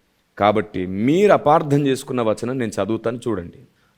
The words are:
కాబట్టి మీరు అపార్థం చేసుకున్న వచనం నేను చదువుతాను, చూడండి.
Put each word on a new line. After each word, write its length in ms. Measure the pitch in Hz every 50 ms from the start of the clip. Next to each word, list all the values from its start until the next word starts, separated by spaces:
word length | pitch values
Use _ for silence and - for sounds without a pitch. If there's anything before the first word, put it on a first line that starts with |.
| _ _ _ _ _ _ _ -
కాబట్టి 480 | 101 107 104 107 95 - - 98 90
మీరు 460 | 92 95 98 113 135 156 185 208 202
అపార్థం 540 | 160 127 - 143 151 165 160 143 143 143 143
చేసుకున్న 360 | 135 131 - - - 127 123
వచనం 360 | 113 107 104 - 113 120 131 131
నేను 120 | 117 107
చదువుతాను, 460 | - 104 98 101 113 110 - 117 127 120 - 120
చూడండి. 300 | 104 90 87 87 - - - _ _ _ _ _ _